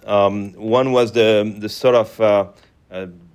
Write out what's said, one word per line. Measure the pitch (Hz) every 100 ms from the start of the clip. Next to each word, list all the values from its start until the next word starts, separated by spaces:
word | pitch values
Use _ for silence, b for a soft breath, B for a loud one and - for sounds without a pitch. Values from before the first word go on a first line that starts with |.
| -
Um, | 104 101 101 101
one | 92 110 123 131
was | 123 117
the, | 117 110 107 107 104
the | 104
sort | - 127
of, | 120 107 -
uh, | 107 101 95 b b b _
uh, | 92 92 87 -